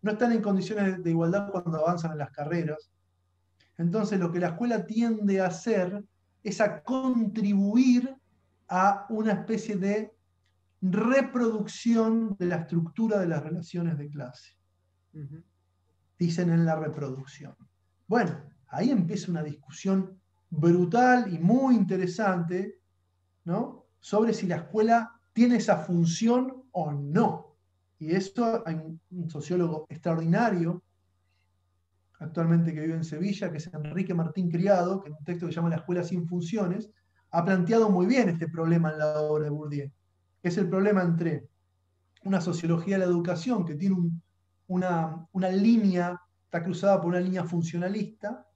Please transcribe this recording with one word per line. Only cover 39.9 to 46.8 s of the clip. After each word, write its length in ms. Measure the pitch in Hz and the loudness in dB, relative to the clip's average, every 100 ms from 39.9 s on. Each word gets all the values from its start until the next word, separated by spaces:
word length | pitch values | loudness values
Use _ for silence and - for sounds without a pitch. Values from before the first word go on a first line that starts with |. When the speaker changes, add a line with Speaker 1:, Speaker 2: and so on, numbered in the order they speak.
| _ _ _ _ _ | _ _ _ _ _
Speaker 1:
que 80 | 180 | -2
es 80 | 170 | 0
el 120 | 180 | 0
problema 340 | 185 196 196 | 2 4 4
entre 460 | 180 165 165 156 - _ _ _ _ _ _ _ | 2 2 0 -4 -8 _ _ _ _ _ _ _
una 160 | 196 190 | -2 0
sociología 540 | 180 - 165 170 190 | 0 -2 0 0 2
de 60 | 196 | 0
la 100 | 185 | 2
educación 540 | 175 170 170 254 226 | 2 0 -2 -2 -2
que 100 | 165 | -2
tiene 220 | 147 196 185 | -2 0 2
un, 260 | 170 165 _ _ _ _ _ | 0 -2 _ _ _ _ _
una, 580 | 180 185 170 165 165 - | -2 0 0 -2 -6 -8
una 160 | 190 185 | -2 0
línea, 680 | 190 214 233 202 175 175 180 _ _ | 2 6 6 4 2 0 -4 _ _
está 180 | _ 175 | _ -6
cruzada 380 | 170 165 | -4 0